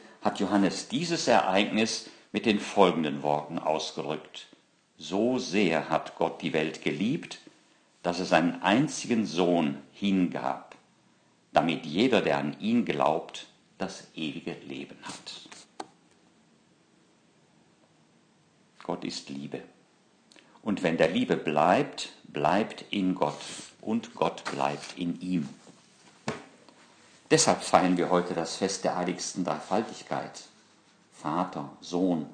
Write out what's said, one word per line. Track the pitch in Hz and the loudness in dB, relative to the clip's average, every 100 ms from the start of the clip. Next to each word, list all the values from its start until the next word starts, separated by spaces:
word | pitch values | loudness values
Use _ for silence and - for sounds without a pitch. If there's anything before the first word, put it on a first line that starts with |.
| - - | -14 -6
hat | 107 - | -4 -2
Johannes | 95 101 92 - - | 0 2 2 0 -4
dieses | 127 165 165 - | -4 -2 0 4
Ereignis | 110 - 95 104 107 113 - - - _ | 4 6 4 4 2 0 -2 -10 -18 _
mit | - 117 | 0 2
den | 104 | 2
folgenden | - - 92 82 76 71 | 2 6 6 6 -2 -2
Worten | 73 73 - 80 | 0 0 -2 -4
ausgedrückt: | 78 78 - - 78 78 - - - - _ _ _ - | 0 0 -2 -6 -6 -6 -8 -18 -20 -20 _ _ _ -18
"So | 76 95 117 127 | -6 0 0 0
sehr | 90 98 95 80 78 | 0 2 4 2 0
hat | 78 - - | -2 -2 -4
Gott | 82 82 | -4 -2
die | 82 | -2
Welt | 80 78 78 | 0 0 -2
geliebt, | 85 76 107 165 - - - - _ _ _ _ | -4 -2 0 -2 -6 -16 -18 -20 _ _ _ _
dass | 87 85 | -4 -2
es | 90 | 2
seinen | 87 85 82 | 4 4 2
einzigen | 92 107 156 - - 113 95 | 2 4 4 -2 -2 0 0
Sohn | 82 87 85 76 69 - | 2 2 4 2 -2 -10
hingab, | - 101 95 85 69 64 65 - - _ _ _ _ _ _ _ | -4 0 2 2 0 -4 -6 -10 -20 _ _ _ _ _ _ _
damit | 73 80 76 80 | 2 2 0 -2
jeder, | 80 131 107 | 2 4 4
der | 80 71 | 4 2
an | 73 69 | 0 -2
ihn | 101 120 87 | 0 2 2
glaubt, | 71 67 80 - - - _ _ - | 2 2 2 -2 -12 -16 _ _ -8
das | 92 - - - | -8 -8 -16 -8
ewige | 78 71 - | -6 -6 -8
Leben | - 71 67 - - | -10 -10 -12 -12 -14
hat." | - - - - - - - - - _ _ _ _ _ _ _ _ _ _ _ _ _ _ _ _ _ _ _ _ _ _ _ _ _ _ _ _ - | -14 -14 -14 -16 -16 -20 -16 -16 -16 _ _ _ _ _ _ _ _ _ _ _ _ _ _ _ _ _ _ _ _ _ _ _ _ _ _ _ _ -12
Gott | - 87 | -8 -6
ist | - - - | -6 -8 -10
Liebe. | 69 71 - - _ _ _ _ _ _ - - - | -10 -10 -10 -12 _ _ _ _ _ _ -20 -20 -10
Und | 110 90 | -4 0
wenn | 87 82 | 0 4
der | 80 | 2
Liebe | 107 123 80 | 2 0 0
bleibt, | - 76 82 107 143 - - - | 0 4 6 4 2 -6 -12 -14
bleibt | - 76 73 92 110 - - | -12 -2 2 2 0 -6 -6
in | 104 92 90 | -2 0 0
Gott | 73 - - - - - | -2 -2 -10 -12 -14 -12
und | - 113 - - | -4 -4 -4 -2
Gott | 87 - - | -2 -2 -6
bleibt | 71 69 71 - - | -2 -2 -2 -8 -6
in | 87 78 | -4 -4
ihm. | 90 90 69 - - - _ _ - - - - - - - - - - - - - | -2 -2 -2 -8 -20 -20 _ _ -20 -12 -10 -10 -12 -20 -20 -20 -20 -20 -20 -20 2
Deshalb | 151 127 92 | 4 4 2
feiern | - 90 90 90 | 4 4 6 2
wir | 80 | 4
heute | 87 87 | 2 2
das | 85 82 - | -2 -4 -2
Fest | 95 - | -2 0
der | 87 90 | -2 0
heiligsten | 90 90 - - | -2 -4 -6 -4
Dreifaltigkeit, | 87 78 - 95 110 - - 69 - - - - _ _ _ _ _ | -4 -4 -2 -2 -2 -8 -6 -6 -6 -12 -20 -20 _ _ _ _ _
Vater, | - 78 78 92 87 71 - | -12 -4 -2 -2 -6 -10 -14
Sohn, | - 87 92 85 71 | -6 0 2 2 -2